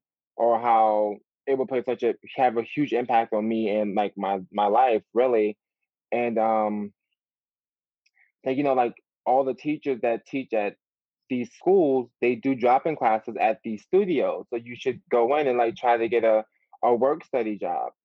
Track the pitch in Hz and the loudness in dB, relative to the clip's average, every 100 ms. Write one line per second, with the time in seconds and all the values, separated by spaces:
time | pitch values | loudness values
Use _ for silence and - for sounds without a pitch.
0 | _ _ _ - 117 117 120 113 110 107 | _ _ _ -2 2 2 4 4 4 4
1 | 107 104 _ _ - 135 113 127 117 117 | 0 -4 _ _ -2 -2 0 -2 -4 -2
2 | 120 - - - 127 117 113 - 135 117 | -2 -2 -8 0 0 0 -6 -4 -2 -2
3 | 120 120 113 107 110 113 110 107 101 98 | 0 0 0 -2 -2 -2 0 0 -2 -2
4 | 101 98 98 98 92 104 104 113 131 110 | -4 -4 -4 -4 -4 -2 2 4 4 2
5 | - 110 127 117 107 104 _ _ _ _ | -2 0 2 2 0 -2 _ _ _ _
6 | - 120 120 110 110 110 107 104 104 _ | -8 -4 -2 0 0 0 -2 -4 -8 _
7 | _ _ _ _ _ _ _ _ _ _ | _ _ _ _ _ _ _ _ _ _
8 | _ _ _ _ 131 135 143 127 120 - | _ _ _ _ -4 -2 0 2 0 -2
9 | _ _ - 131 135 123 151 151 143 123 | _ _ 0 2 0 -4 -4 -4 -4 -2
10 | 120 113 - 139 127 110 101 - _ _ | -2 -4 -6 -8 -4 -4 -4 -8 _ _
11 | _ _ - 127 113 _ 175 196 151 131 | _ _ -8 -6 -6 _ 0 2 4 0
12 | 117 - 123 120 139 131 120 135 165 151 | -2 -4 -2 0 -2 0 2 2 0 -2
13 | 117 110 - 104 104 113 113 107 - 185 | 0 0 -4 -2 -2 -2 -6 -10 -2 0
14 | 202 139 98 90 - 120 120 120 131 120 | 2 0 -2 -4 -8 -10 -10 -8 -6 -6
15 | - 120 117 147 139 120 117 98 123 117 | -2 0 2 2 0 0 0 0 0 0
16 | 113 117 113 110 107 _ _ - 120 120 | 2 0 2 2 0 _ _ -4 0 2
17 | 131 160 - 131 110 101 90 78 62 _ | 2 -2 -4 -4 -4 -4 -6 -6 -6 _